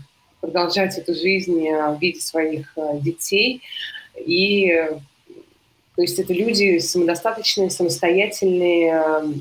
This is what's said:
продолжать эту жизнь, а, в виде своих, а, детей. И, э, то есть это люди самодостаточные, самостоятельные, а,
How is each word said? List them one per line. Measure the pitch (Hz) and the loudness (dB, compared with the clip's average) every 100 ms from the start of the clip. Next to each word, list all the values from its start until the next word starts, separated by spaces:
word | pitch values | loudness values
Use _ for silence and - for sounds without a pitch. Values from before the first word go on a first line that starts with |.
| 143 _ _ _ | -14 _ _ _
продолжать | 160 175 175 202 190 185 | -4 -2 0 0 -2 -2
эту | 170 | -4
жизнь, | 165 175 190 185 170 156 | -2 0 0 0 0 0
а, | 156 151 | 0 0
в | 151 | 0
виде | 175 160 | -2 -4
своих, | - 160 156 156 139 - | -4 -2 -2 -4 -8 -6
а, | 151 147 | -4 -4
детей. | 147 170 - 196 240 254 - - - - - - | -4 -4 -2 0 0 -2 -10 -12 -12 -14 -18 -10
И, | - 175 196 202 185 | -2 2 2 4 4
э, | 165 160 151 139 _ - - - _ _ _ _ - | 2 0 -4 -12 _ -20 -20 -20 _ _ _ _ -2
то | |
есть | 175 180 | -2 0
это | 185 | -2
люди | 175 226 202 202 175 | 0 0 2 4 2
самодостаточные, | - 180 170 170 226 226 - - 190 | 2 0 0 0 -2 -2 -2 0 0
самостоятельные, | - 175 147 175 185 208 - 190 180 175 170 165 160 | 0 -2 0 2 2 0 0 0 2 4 4 4 4
а, | 156 156 156 143 | 2 0 -2 -4